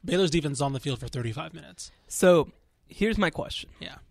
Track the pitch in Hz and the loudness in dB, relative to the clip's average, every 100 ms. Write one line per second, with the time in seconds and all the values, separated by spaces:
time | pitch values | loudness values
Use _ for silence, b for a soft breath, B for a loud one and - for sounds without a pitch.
0 | - 175 185 160 147 135 139 135 147 127 | 0 0 2 2 -2 -2 -2 -2 -6 -6
1 | 123 127 117 113 160 160 73 - - _ | -6 -6 -6 -6 -10 -14 -20 -20 -20 _
2 | _ - 185 175 139 _ _ _ _ - | _ 4 6 6 4 _ _ _ _ -2
3 | 208 214 180 - - - - - - - | 0 2 0 -2 -10 -10 -12 -16 -18 -18
4 | - | -20